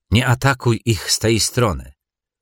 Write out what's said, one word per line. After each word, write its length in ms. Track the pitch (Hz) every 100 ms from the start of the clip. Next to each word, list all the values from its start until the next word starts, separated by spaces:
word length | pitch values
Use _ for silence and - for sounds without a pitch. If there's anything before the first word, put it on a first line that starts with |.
| -
„Nie 160 | 113 127
atakuj 540 | 120 135 - 120 113
ich 260 | - 101 -
z 80 | -
tej 220 | 110 113
strony. 520 | - - 117 76 64 - _ _ _ _